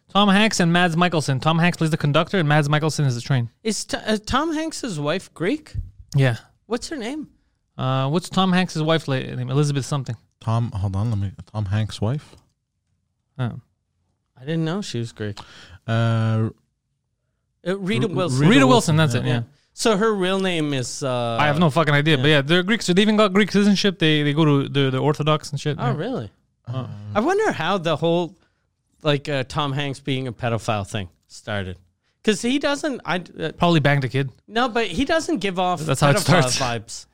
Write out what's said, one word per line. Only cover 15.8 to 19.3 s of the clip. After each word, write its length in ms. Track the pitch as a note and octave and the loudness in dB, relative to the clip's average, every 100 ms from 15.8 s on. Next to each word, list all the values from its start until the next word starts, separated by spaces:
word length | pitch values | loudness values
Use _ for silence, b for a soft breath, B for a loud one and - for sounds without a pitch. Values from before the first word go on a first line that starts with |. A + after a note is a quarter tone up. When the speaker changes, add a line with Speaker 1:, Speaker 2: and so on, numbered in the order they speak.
| - | -4
Speaker 3:
Uh, 640 | A2+ A#2 A2+ A2 A2 A2 - _ _ _ _ _ _ _ _ _ _ F3 | 0 2 2 0 0 -2 -4 _ _ _ _ _ _ _ _ _ _ -6
Speaker 2:
Uh, 100 | G3 | -4
Rita 300 | F#3 A3+ A3+ | -2 -2 0
Speaker 3:
R-, 60 | E3+ | 0
Speaker 2:
Wilson. 240 | F3+ B2+ | -2 2
Speaker 1:
Rita 100 | D3+ | 6
Speaker 3:
Rita 180 | C4 C4 | 8 8
Speaker 1:
Wilson, 280 | B3 - D#3 | 6 4 4
Speaker 3:
Wilson, 0 | |
Speaker 1:
that's 180 | D#3 A#2+ | 2 0
Speaker 3:
yeah. 60 | |
Speaker 1:
it, 40 | |
yeah. 160 | B2+ | 0